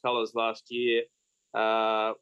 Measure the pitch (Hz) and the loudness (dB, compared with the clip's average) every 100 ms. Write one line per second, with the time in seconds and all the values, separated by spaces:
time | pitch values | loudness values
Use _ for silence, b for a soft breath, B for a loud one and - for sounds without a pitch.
0 | 123 120 113 117 113 113 - 120 123 117 | -2 0 -2 -2 -2 -4 -8 -4 0 0
1 | 117 _ _ _ _ 113 110 113 110 110 | 0 _ _ _ _ -2 0 2 2 0
2 | 110 110 | -2 -4